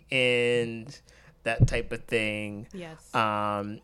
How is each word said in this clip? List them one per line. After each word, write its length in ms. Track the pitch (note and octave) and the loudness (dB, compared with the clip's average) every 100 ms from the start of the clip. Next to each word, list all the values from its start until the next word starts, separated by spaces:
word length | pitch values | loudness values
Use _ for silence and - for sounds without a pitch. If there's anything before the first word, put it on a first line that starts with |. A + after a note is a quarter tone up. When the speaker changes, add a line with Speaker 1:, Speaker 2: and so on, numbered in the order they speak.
| - | -4
Speaker 1:
end, 920 | C3+ B2+ B2 A#2+ A#2+ A#2 A2+ A2 - - - - - | 2 4 4 4 2 0 -6 -12 -18 -20 -20 -20 -8
that 240 | A#2 A#2 - | -4 4 4
type 240 | A#2+ A#2 | 4 -2
of 140 | A#2 - | -8 0
thing. 640 | A#2 G#2+ G#2+ G#2 G#2 A#2+ | 0 0 -2 -6 -8 -12
Speaker 2:
Yes. 400 | F#3+ E3+ D#3+ - | -14 -14 -16 -4
Speaker 1:
Um, 680 | B2 A2 G#2+ G#2 G#2 G#2 G#2+ | 0 2 2 0 -2 -4 -8